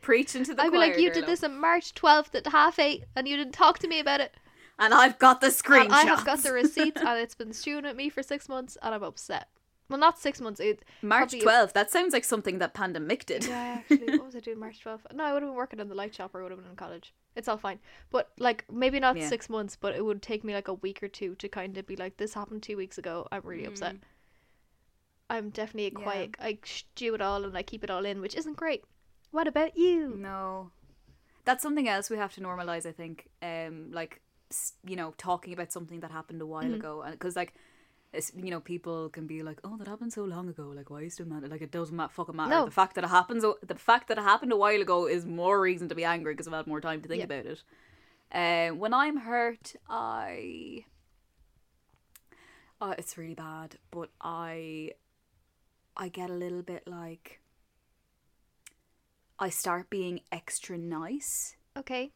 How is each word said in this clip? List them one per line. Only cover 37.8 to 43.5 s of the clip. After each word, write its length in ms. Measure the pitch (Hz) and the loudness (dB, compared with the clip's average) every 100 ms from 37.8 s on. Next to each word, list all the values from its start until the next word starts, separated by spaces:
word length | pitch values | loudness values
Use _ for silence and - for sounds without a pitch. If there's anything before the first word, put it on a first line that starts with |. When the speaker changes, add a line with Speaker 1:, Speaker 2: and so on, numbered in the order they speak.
| _ _ _ | _ _ _
Speaker 1:
it's, 180 | - 156 180 | -10 -10 -10
you 140 | 185 | -8
know, 100 | 170 | -8
people 480 | - 175 170 165 160 | -8 -10 -8 -8 -8
can 160 | 160 160 | -10 -12
be 160 | 156 | -10
like, 160 | 156 151 | -10 -12
"Oh, 120 | 190 220 | -14 -14
that 120 | 202 | -12
happened 240 | 214 233 | -10 -10
so 100 | 220 | -8
long 240 | 202 170 180 | -8 -8 -10
ago. 200 | 156 143 | -12 -14
Like, 200 | 143 139 | -14 -14
why 120 | 147 | -12
are 20 | |
you 80 | 160 | -12
still 160 | - 170 | -12 -10
mad?" 220 | 156 139 | -10 -10
Like, 140 | 156 | -12
it 100 | 151 | -10
doesn't 240 | 170 165 165 | -8 -6 -6
ma-, 100 | 156 | -8
fucking 300 | - 170 160 | -6 -10 -4
matter. 140 | 156 | 0
Speaker 2:
No. 140 | 320 269 | 2 2
Speaker 1:
The 40 | |
fact 240 | - 190 | 2 0
that 80 | - | 0
it 40 | 175 | 2
happens, 340 | 180 180 233 | 4 4 0
o-, 140 | 220 | 0